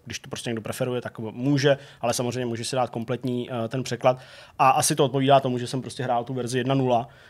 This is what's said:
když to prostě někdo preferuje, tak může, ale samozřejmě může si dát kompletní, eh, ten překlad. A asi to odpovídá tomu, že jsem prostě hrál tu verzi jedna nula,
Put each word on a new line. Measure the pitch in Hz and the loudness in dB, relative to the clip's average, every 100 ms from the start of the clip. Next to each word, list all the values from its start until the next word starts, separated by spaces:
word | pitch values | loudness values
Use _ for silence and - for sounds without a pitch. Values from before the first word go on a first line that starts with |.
když | - 110 | -14 -12
to | - | -10
prostě | - 123 | -8 -6
někdo | 113 | -6
preferuje, | 104 - 127 123 | -6 -4 -4 -4
tak | - - | -6 -10
může, | 110 117 131 143 143 135 - - | -10 -2 2 4 4 4 0 -4
ale | 117 | -2
samozřejmě | 120 123 120 120 | 0 -2 -2 -4
může | 113 | -4
si | 117 131 | -4 -2
dát | 120 | -2
kompletní, | 120 117 123 131 123 120 | -4 -6 -4 -2 -4 -4
eh, | 123 113 | -6 -4
ten | 135 | -4
překlad. | 123 120 127 127 - - - - | -4 2 2 2 -8 -20 -18 2
A | 139 | 4
asi | 151 143 160 | 4 2 2
to | |
odpovídá | 139 135 135 139 | 2 2 6 6
tomu, | 131 123 | 4 -2
že | 120 | -4
jsem | 135 | -6
prostě | 120 - | -8 -6
hrál | 127 120 | -2 -2
tu | 117 | -2
verzi | 127 120 127 | -6 -2 -2
jedna | 123 | 2
nula, | 135 127 117 123 - | 2 2 2 0 -14